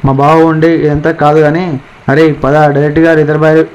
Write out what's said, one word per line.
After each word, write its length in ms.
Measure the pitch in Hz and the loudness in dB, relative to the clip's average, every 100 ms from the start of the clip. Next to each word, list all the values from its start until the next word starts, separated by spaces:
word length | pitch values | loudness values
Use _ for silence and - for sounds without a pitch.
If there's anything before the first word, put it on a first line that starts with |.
మా 80 | 139 | -2
బావ 320 | 135 143 160 | 0 0 2
ఉండి 240 | 165 160 165 | 2 2 0
ఇదంతా 420 | 160 151 147 156 | 0 -2 -2 -4
కాదు 300 | 160 147 156 | -2 0 2
కానీ, 400 | 151 160 185 135 - - - | 0 -2 -6 -8 -12 -10 -2
"అరే 240 | 139 160 | 0 0
పద, 380 | 147 131 151 151 | 0 -2 0 0
డైరెక్ట్గా 440 | 139 147 151 165 | 0 -2 0 0
రిజర్వాయర్ 520 | 156 151 151 156 160 160 | 0 0 0 2 0 -2